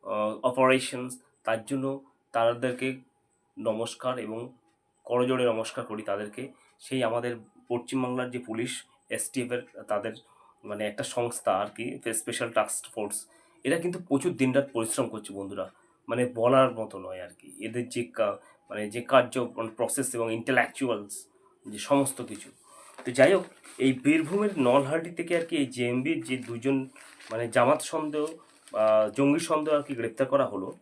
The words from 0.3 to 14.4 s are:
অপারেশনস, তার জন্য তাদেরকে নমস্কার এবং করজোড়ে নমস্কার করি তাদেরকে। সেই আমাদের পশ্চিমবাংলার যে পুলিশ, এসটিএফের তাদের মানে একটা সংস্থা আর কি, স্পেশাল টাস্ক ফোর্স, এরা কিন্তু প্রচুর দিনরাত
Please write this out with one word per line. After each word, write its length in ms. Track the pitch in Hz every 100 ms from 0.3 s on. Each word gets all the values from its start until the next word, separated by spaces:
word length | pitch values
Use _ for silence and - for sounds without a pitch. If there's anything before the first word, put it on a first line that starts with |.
| 107
অপারেশনস, 720 | 127 123 131 131 131 127 127 123 _ _
তার 220 | - 113 107
জন্য 380 | 135 135 139 - _ _
তাদেরকে 680 | 117 117 120 127 123 131 131 _ _ _ _ _ -
নমস্কার 600 | 113 107 117 - 127 127
এবং 340 | 107 113 123 - _ _ _ _
করজোড়ে 420 | - 120 127 131 123
নমস্কার 400 | 110 110 - 117
করি 180 | 107
তাদেরকে। 480 | 107 101 104 107 135 - _ _
সেই 240 | - 135
আমাদের 320 | 113 117 120 117 107 _ _
পশ্চিমবাংলার 640 | 120 - 135 127 127 127
যে 80 | 123
পুলিশ, 460 | 120 110 127 - - _ _
এসটিএফের 760 | 110 - 135 120 123 - - 104
তাদের 260 | 104 107 107 _ _ _ _
মানে 240 | 104 104 104
একটা 160 | 104
সংস্থা 500 | 120 - 120 - -
আর 140 | 95 104
কি, 320 | - 120 - 120
স্পেশাল 360 | 110 - 117 117
টাস্ক 420 | 117 104 - -
ফোর্স, 320 | - 104 - - _ _ _
এরা 160 | 131 170
কিন্তু 200 | 175 180
প্রচুর 340 | - 139 175
দিনরাত 360 | -